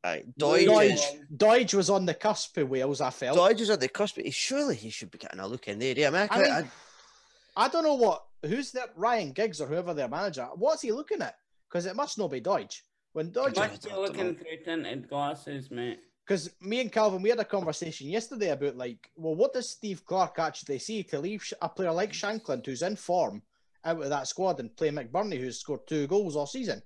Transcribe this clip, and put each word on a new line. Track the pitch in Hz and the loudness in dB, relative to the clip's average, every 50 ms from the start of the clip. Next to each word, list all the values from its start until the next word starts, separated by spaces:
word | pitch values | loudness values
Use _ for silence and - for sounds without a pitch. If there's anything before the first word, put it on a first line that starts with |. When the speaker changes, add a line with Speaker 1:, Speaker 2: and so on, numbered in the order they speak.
| - | -2
Speaker 1:
Aye, | 87 85 73 - 120 127 - | -4 -4 -4 -6 -12 -4 2
Speaker 2:
Doidge | 151 143 156 170 180 | 4 6 8 8 10
Speaker 1:
Doidge | |
Speaker 3:
Doidge, | 202 214 214 208 202 - | 10 10 10 8 8 6
Speaker 1:
is | - - - - - - - 156 | 4 0 -4 -6 -10 -14 -14 0
Speaker 3:
Doidge | 127 202 214 226 254 247 180 - | 6 8 8 8 8 6 4 2
was | 196 180 180 | 2 4 4
on | 202 190 185 | 4 2 2
the | 175 156 | 0 -2
cusp | - - 214 208 - - - _ | 2 2 0 0 0 -4 -6 _
of | 175 147 131 | -2 0 0
Wales, | 135 131 131 139 143 135 | 0 0 0 0 0 0
I | 143 127 | -2 -2
felt. | 131 - 139 123 143 | -2 -4 -2 4 6
Speaker 1:
Doidge | 175 175 202 233 208 | 8 8 8 6 6
is | 233 202 | 4 2
on | 214 165 | 2 2
the | 127 - | 2 -2
cusp, | - - 202 202 - | 0 0 -2 -2 -2
but | - - | -6 -6
he, | - | -4
surely | 139 - - - 262 285 294 277 170 | -2 -2 -2 0 0 0 0 0 -2
he | 110 107 113 | -4 -6 -12
should | - - 113 87 | -10 -10 -12 -14
be | - | -16
getting | - - - - 92 | -16 -14 -14 -10 -8
a | 98 | -6
look | 98 120 123 - | -6 -8 -8 -6
in | - 101 | -8 -6
there, | 104 123 135 123 | -2 -2 -2 2
eh? | 131 151 | 2 2
I | 139 | 4
mean, | 147 180 | 4 2
I | 202 | 2
Speaker 3:
I | |
Speaker 1:
can't, | 208 214 233 190 151 135 151 160 | 2 4 4 4 4 4 2 -2
Speaker 3:
mean, | 127 - - - - - - - - _ - _ _ _ _ _ _ _ | -4 -12 -20 -20 -20 -20 -20 -20 -20 _ -20 _ _ _ _ _ _ _
Speaker 1:
I | 196 220 | 2 2
Speaker 3:
I | |
don't | 269 - 330 320 | 4 4 2 2
know | 302 294 | 2 4
what, | 254 233 202 165 143 - - - - - | 6 4 4 4 0 -4 -18 -16 -10 -4
who's | 151 196 269 277 - | -4 -2 -2 -4 -6
the, | - 247 247 240 233 | -6 -8 -8 -8 -8
Ryan | 165 196 226 247 226 185 139 131 | -2 0 2 2 2 0 -4 -2
Giggs | - 214 226 170 147 | -2 -2 -2 -2 -4
or | 151 | -4
whoever | 127 151 175 180 175 165 | -2 -2 -4 -2 -4 -4
their | 147 135 | -4 -4
manager, | 117 123 165 196 202 160 131 120 127 147 | -2 -2 -4 -4 -4 -4 -6 -8 -8 -4
what's | 175 208 285 320 - | 0 0 0 0 0
he | - 240 214 | -2 -4 -2
looking | 262 294 - 427 370 | -4 -2 -4 -4 -4
at? | 180 117 - _ _ _ _ _ _ _ | -4 -6 -8 _ _ _ _ _ _ _
'Cause | - 175 170 | -6 -4 -4
it | 190 185 | -4 -4
must | 226 - - - | -4 -4 -4 -4
not | - 202 165 | -4 -4 -4
be | 143 127 | -4 -4
Doidge. | 113 175 202 160 - - - - _ _ _ _ _ _ | 0 0 0 0 0 -6 -14 -16 _ _ _ _ _ _
When | _ 156 160 170 | _ -6 -6 -4
Doidge | 190 240 269 277 220 | -2 -2 -2 0 2
Speaker 2:
Must | 185 208 214 - - - | 0 0 0 -2 -8 -12
be | 214 | -8
Speaker 1:
I | 196 | -6
don't | 190 196 | -4 -4
Speaker 2:
looking | 196 - - 190 | -4 -2 -2 -4
Speaker 1:
know. | 180 165 | -4 -4
Speaker 2:
through | - 175 160 160 160 - | -6 -10 -12 -12 -12 -8
tinted | 170 165 165 143 90 123 135 120 - | -6 -6 -6 -6 -6 -8 -10 -10 -8
glasses, | 143 143 143 143 151 143 - - 143 135 131 - | -4 -4 -4 -4 -4 -8 -10 -10 -10 -10 -10 -10
mate. | 123 120 120 123 110 - _ _ _ _ _ | -8 -6 -6 -6 -6 -10 _ _ _ _ _
Speaker 3:
'Cause | - 196 180 147 180 _ _ | -4 -2 -2 -2 -8 _ _
me | 185 190 220 247 | -8 -4 -4 -2
and | 254 214 | -2 -2
Calvin, | - 220 214 214 190 185 185 | 0 2 2 2 2 2 2
we | 214 | 2
had | 240 226 | 2 2
a | 202 | 0
conversation | - - 196 180 160 151 - 175 160 151 - 135 | -2 -2 -2 -2 -2 -4 -4 -6 -8 -8 -10 -8
yesterday | 143 175 226 226 - 285 226 208 175 | -4 -4 -4 -6 -6 -6 -4 -2 -2
about, | 143 131 143 143 127 | -2 0 -2 -4 -4
like, | 123 127 123 120 _ - _ _ | -4 -8 -8 -10 _ -18 _ _
well, | 165 160 160 156 | -8 -4 -4 2
what | 165 233 262 | 2 2 2
does | 262 254 240 - | 2 -2 -6 -6
Steve | - - - 208 190 160 _ | -12 -10 -8 -8 -8 -8 _
Clarke | - 175 190 180 - - - | -4 0 0 0 0 0 -2
actually | 160 156 147 - - - 139 123 | -2 -2 -4 -8 -8 -6 -6 -6
see | - - 220 214 180 | -6 -6 -6 -6 -6
to | - - 143 | -4 -6 -4
leave | 147 185 214 196 - | -4 -4 -6 -8 -8
Sh-, | - 208 - | -10 -8 -6
a | 175 | -6
player | - - - 190 170 | -6 -4 -2 -2 0
like | 165 175 185 208 - | 0 0 -2 -2 -4
Shankland, | - - 202 220 220 - - 139 120 - | -6 -4 -4 -4 -4 -4 -4 -4 -4 -4
who's | 143 131 120 165 | -8 -6 -4 -4
in | 185 214 | -4 -4
form, | - - - 175 180 156 110 98 107 _ _ _ _ _ _ _ _ - | -6 -2 0 2 2 2 0 -2 -8 _ _ _ _ _ _ _ _ -4
out | 160 170 165 | -4 -4 -2
of | 143 139 | -2 -2
that | 147 139 131 | -2 -2 -4
squad | - - - 185 190 170 139 | -6 -4 -2 0 0 0 -2
and | 120 117 - | -6 -12 -6
play | - 165 151 | -2 -2 0
McBurney, | 143 151 127 113 127 180 214 208 170 127 | 0 -2 -8 -4 -2 -2 -2 -2 -4 -4
who's | 127 127 113 - | -4 -6 -8 -10
scored | - - 143 120 - | -8 -8 -8 -8 -6
two | - 156 151 143 | -4 -2 -2 0
goals | 139 180 202 208 175 143 | 2 2 0 0 0 -2
all | 151 147 | -2 -4
season? | 147 - 269 254 196 135 107 - | -4 -4 -6 -4 -4 -4 -6 -8